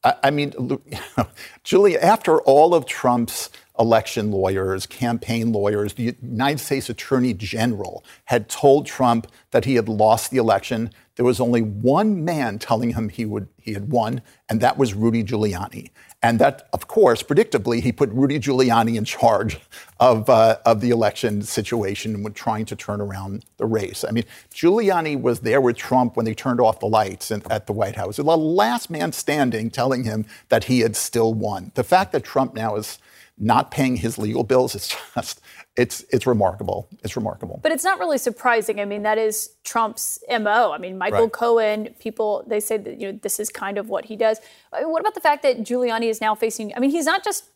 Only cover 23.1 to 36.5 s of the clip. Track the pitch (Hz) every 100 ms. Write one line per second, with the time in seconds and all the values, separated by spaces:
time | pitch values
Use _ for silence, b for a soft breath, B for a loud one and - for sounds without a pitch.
23.1 | 95 98 98 - _ 113 110 98 95 -
24.1 | 113 117 B B - 165 208 208 180 160
25.1 | 143 123 120 113 127 123 120 - 127 120
26.1 | 117 113 110 135 123 117 110 107 107 101
27.1 | 95 - 107 - 110 - 107 101 107 95
28.1 | 104 143 160 156 175 214 240 - 160 165
29.1 | - - 151 131 113 113 - 127 127 117
30.1 | 110 107 B B 117 - 127 113 107 -
31.1 | 120 113 113 104 98 92 - 120 185 196
32.1 | 147 - 139 131 110 113 104 107 - b
33.1 | b b _ 107 117 139 - 131 123 113
34.1 | 113 107 120 113 127 127 101 - - -
35.1 | - - - B B B - 123 - -
36.1 | 131 131 117 98